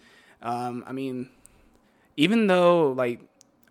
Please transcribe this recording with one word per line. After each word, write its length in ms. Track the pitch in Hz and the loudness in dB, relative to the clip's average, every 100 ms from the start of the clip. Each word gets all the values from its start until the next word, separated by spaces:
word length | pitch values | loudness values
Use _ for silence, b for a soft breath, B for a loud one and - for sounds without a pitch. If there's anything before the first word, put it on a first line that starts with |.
| b b b b | b b b b
Um, 420 | 117 120 123 120 - | -10 -8 -8 -10 -12
I 60 | |
mean, 360 | 131 135 127 127 b b b b b b b b - | -10 -8 -10 -12 b b b b b b b b -2
even 300 | 160 226 208 | 2 2 2
though, 460 | 180 175 175 147 | 4 4 4 2
like, 280 | 127 123 110 - _ _ _ _ | 0 -4 -4 -14 _ _ _ _